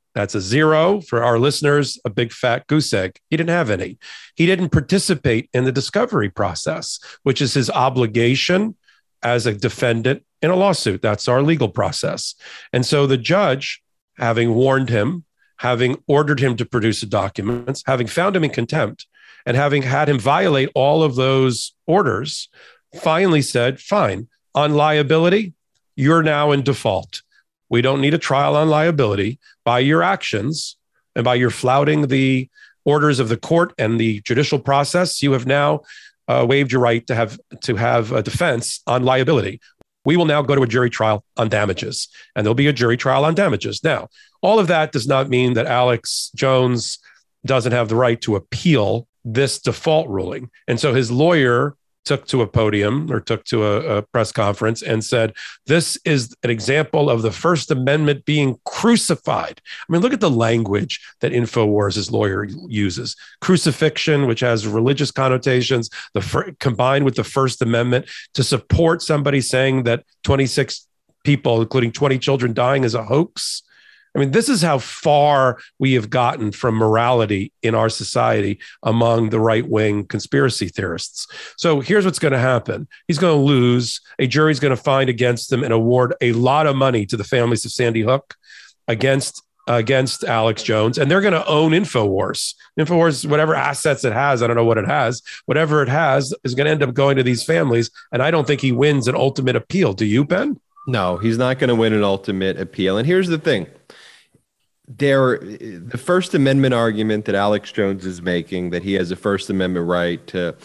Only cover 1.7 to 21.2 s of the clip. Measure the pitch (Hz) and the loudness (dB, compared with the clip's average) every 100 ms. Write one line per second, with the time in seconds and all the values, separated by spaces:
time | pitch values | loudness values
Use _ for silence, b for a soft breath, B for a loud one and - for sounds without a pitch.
1.7 | 147 135 - 117 104 117 - 127 117 - | 2 0 -4 -6 -4 -4 -2 -2 -2 0
2.7 | 156 147 101 92 - - 160 165 175 127 | -2 0 -2 -4 -8 -6 -4 0 0 0
3.7 | 95 - - B B B B 170 185 180 | -2 -6 -12 B B B B 0 2 2
4.7 | 170 135 190 - 165 131 113 - 123 127 | 0 2 0 0 -2 0 -2 -2 -2 -2
5.7 | 127 - 208 247 175 101 - 98 80 - | -2 -2 -2 -2 0 -2 -2 -4 -4 -6
6.7 | 78 - - B B 143 123 135 143 117 | -6 -8 -14 B B -2 0 0 0 0
7.7 | 147 127 127 117 113 120 131 - 185 220 | 0 0 2 0 2 2 2 0 0 -2
8.7 | - _ b b _ 117 120 117 104 123 | -8 _ b b _ -2 -2 -2 -2 -4
9.7 | - 123 117 120 165 - _ 156 185 196 | -2 -2 0 0 -2 -6 _ 0 2 2
10.7 | 170 113 98 110 104 - 123 147 165 113 | 0 -2 -2 -2 -2 0 2 2 2 0
11.7 | - 95 - - - - - B B B | -2 -4 -2 -6 -6 -10 -12 B B B
12.7 | 123 123 147 139 131 117 185 185 135 - | -2 0 2 2 2 2 2 2 0 -6
13.7 | - _ _ _ - 117 113 117 113 135 | -12 _ _ _ -6 -2 0 2 2 2
14.7 | 135 127 117 110 175 - _ _ - 123 | 2 0 0 0 -4 -10 _ _ -8 -4
15.7 | 120 123 127 - 147 147 139 131 117 117 | 0 0 -2 0 2 2 0 0 -2 -4
16.7 | 123 113 104 107 104 95 - 104 120 120 | -2 0 -2 -4 -4 -4 -4 -6 -6 -6
17.7 | 139 - 131 117 - 190 185 147 - 117 | -8 -4 -2 -2 -2 0 0 -2 -2 -4
18.7 | 156 107 - - B B B B 127 143 | -2 -4 -6 -18 B B B B 0 0
19.7 | 143 131 139 151 135 123 156 190 139 135 | 0 0 0 0 0 2 2 2 0 0
20.7 | 139 135 156 156 127 | 0 2 2 2 0